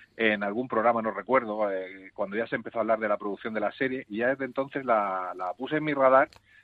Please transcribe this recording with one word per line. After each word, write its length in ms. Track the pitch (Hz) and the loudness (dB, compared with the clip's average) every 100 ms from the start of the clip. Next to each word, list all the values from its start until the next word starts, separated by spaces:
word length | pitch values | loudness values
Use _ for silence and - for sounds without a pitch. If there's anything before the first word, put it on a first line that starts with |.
| - - | -20 0
en 280 | 113 104 | 2 2
algún 240 | 101 107 127 | 0 -4 -2
programa, 340 | 113 113 117 | 2 2 2
no 80 | 110 | 0
recuerdo, 580 | 98 104 131 113 107 104 | -4 2 2 2 0 -2
eh, 400 | 95 92 95 95 | -2 -6 -12 -18
cuando 220 | - 98 101 | -8 -4 -4
ya 100 | 113 | -4
se 80 | |
empezó 240 | 127 113 117 | -6 -6 -4
a 40 | |
hablar 180 | 110 110 | 0 0
de 80 | 107 | 0
la 100 | 104 | -2
producción 340 | 104 95 117 | -2 -6 -6
de 80 | 107 | -4
la 120 | 104 | -4
serie, 340 | - 131 131 - | -2 -4 -4 -6
y 100 | 104 | -2
ya 100 | 120 | 0
desde 160 | 135 | 0
entonces 400 | 131 127 135 147 | -4 -4 -6 -4
la, 480 | 131 110 101 92 90 90 | 2 2 2 -2 -4 -6
la 180 | 92 | -8
puse 240 | - 131 151 | -6 -4 -2
en 60 | |
mi 80 | 151 | -2
radar, 360 | 139 131 131 156 - _ _ | 4 6 6 4 -2 _ _